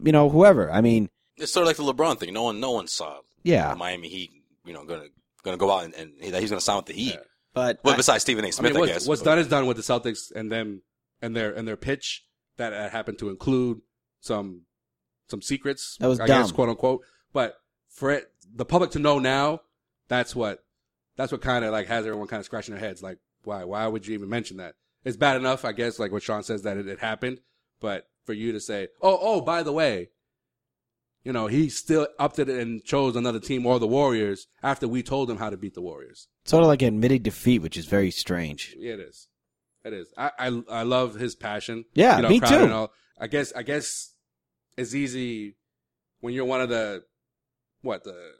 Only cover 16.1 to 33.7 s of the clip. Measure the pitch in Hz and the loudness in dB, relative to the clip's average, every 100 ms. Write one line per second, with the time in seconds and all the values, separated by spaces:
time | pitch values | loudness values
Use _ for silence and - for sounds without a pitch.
16.1 | 123 113 135 104 82 120 117 127 131 - | 2 4 4 4 0 0 0 0 -2 -6
17.1 | _ _ 139 113 - _ _ _ - 135 | _ _ -2 -2 -6 _ _ _ -6 -2
18.1 | 143 - _ 92 113 117 175 180 143 147 | -2 -4 _ _ -10 0 2 2 2 2
19.1 | 143 127 135 143 165 _ _ _ _ _ | 4 2 2 2 -2 _ _ _ _ _
20.1 | 123 117 123 107 92 _ _ _ _ _ | -2 -2 -4 -4 -6 _ _ _ _ _
21.1 | - 131 135 131 123 110 107 95 117 110 | -8 -6 -4 -2 -2 0 -4 -2 -4 -4
22.1 | 107 101 110 - 110 113 101 107 92 95 | -6 -8 -10 -10 -12 -10 -10 -10 -10 -14
23.1 | 90 _ _ 104 101 90 104 110 110 101 | -16 _ _ -12 -10 -6 -4 -4 -4 -6
24.1 | 107 98 117 110 95 87 - _ _ 131 | -8 -4 -6 -6 -12 -16 -18 _ _ -10
25.1 | 104 143 131 131 131 120 110 117 - 101 | 2 2 4 0 -2 -4 -4 -4 -4 -6
26.1 | 101 - 104 101 107 101 101 98 95 113 | -4 -4 -6 -4 -6 -4 -6 -8 -6 -6
27.1 | 110 127 131 _ _ _ _ 107 95 - | -4 -6 -8 _ _ _ _ -8 -8 -10
28.1 | _ - 107 113 107 - 101 95 - 190 | _ -10 -6 -4 -6 -6 -6 -8 0 2
29.1 | 180 202 202 135 170 151 151 151 95 87 | 2 2 0 0 -2 0 0 0 0 -6
30.1 | _ _ _ _ _ _ _ _ _ _ | _ _ _ _ _ _ _ _ _ _
31.1 | _ 131 120 107 131 151 - - 156 147 | _ -6 -4 0 2 0 -2 0 2 2
32.1 | - 143 - 135 127 117 113 - 139 135 | -2 -2 0 -2 -2 -4 -6 -2 0 2
33.1 | 117 123 113 - 131 120 | 0 -2 -4 -4 -2 2